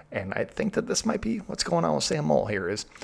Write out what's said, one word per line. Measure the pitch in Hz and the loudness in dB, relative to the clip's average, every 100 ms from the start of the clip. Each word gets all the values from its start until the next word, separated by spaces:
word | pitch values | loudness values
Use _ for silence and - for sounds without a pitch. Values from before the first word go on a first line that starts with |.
| - | -8
And | - 95 | -6 -4
I | 110 | -2
think | - - 220 | -2 0 0
that | - - | 0 0
this | - | 0
might | 220 202 | 0 -2
be | 220 220 | -2 -4
what's | - - | -4 -6
going | - 170 | 0 2
on | 165 | 2
with | 147 | 2
Sam | - 156 | 2 0
Moll | 151 143 98 | 4 4 4
here | 104 87 | 0 0
is | 107 - - | -4 -6 -14